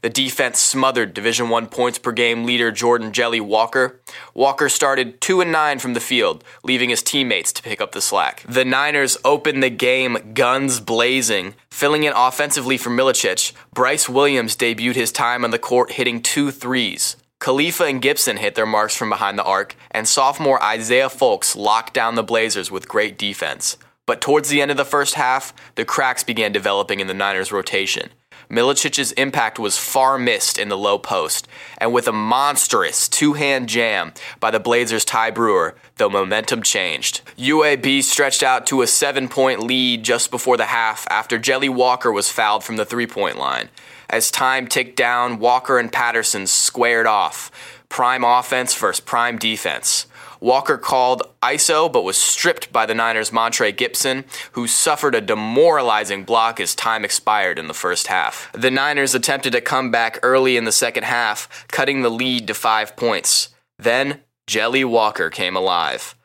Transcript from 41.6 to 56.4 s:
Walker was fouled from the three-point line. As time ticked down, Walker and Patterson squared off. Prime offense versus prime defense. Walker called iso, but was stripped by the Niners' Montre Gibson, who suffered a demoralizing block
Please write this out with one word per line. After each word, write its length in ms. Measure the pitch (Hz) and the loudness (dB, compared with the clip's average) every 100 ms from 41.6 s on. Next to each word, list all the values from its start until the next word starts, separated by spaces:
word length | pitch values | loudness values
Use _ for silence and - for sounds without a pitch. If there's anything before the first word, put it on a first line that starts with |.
| 139 | 0
Walker 420 | 127 127 123 123 | 2 2 2 0
was 220 | 101 98 | 0 -2
fouled 320 | - 107 107 | 0 0 0
from 140 | - 110 | -2 -4
the 80 | 104 | -4
three-point 520 | 120 117 - 92 58 | -4 -4 -2 -2 -2
line. 300 | 67 62 52 - - - - | -4 -4 -8 -14 -20 -20 -4
As 240 | 113 113 | -2 0
time 340 | - 131 131 123 | 0 0 0 -2
ticked 300 | 135 123 123 | -4 -2 0
down, 420 | 120 123 123 113 | 0 2 0 0
Walker 400 | 120 123 - 127 | 2 2 2 0
and 140 | 117 | 2
Patterson 560 | - 120 117 107 104 95 | -2 0 0 0 -2 -2
squared 580 | - - - 120 117 113 | 0 0 0 2 4 4
off. 460 | 107 82 - - - - - _ | 2 0 -4 -14 -16 -20 -20 _
Prime 360 | - 123 127 | 0 0 2
offense 500 | 120 123 123 127 120 | 4 2 2 -2 -2
versus 240 | - 104 - | 0 0 -2
prime 400 | - 120 120 113 | -2 0 0 0
defense. 680 | 110 107 92 71 - - - - - - | -4 -2 -4 -4 -2 -4 -6 -16 -20 -4
Walker 360 | 117 131 139 131 | 2 2 2 -2
called 440 | - 131 127 123 - _ | 0 2 2 2 -4 _
iso, 500 | 123 143 - 156 160 | -2 0 2 2 4
but 100 | 131 | 2
was 140 | 92 92 | 0 0
stripped 560 | - - 175 - - | 0 0 0 -2 -2
by 140 | 113 110 | -2 0
the 80 | |
Niners' 360 | 113 117 110 110 | 0 0 0 0
Montre 420 | 117 113 - 110 | 0 0 2 0
Gibson, 520 | 101 123 - 135 131 131 - - | 0 -2 0 -2 -2 -6 -16 -10
who 140 | - 117 | -6 -2
suffered 480 | - - 147 143 | 0 2 2 2
a 60 | 120 | 0
demoralizing 1040 | 101 107 107 123 165 151 123 107 101 98 | 0 -2 0 4 6 6 2 0 0 -6
block 340 | 95 117 | 0 2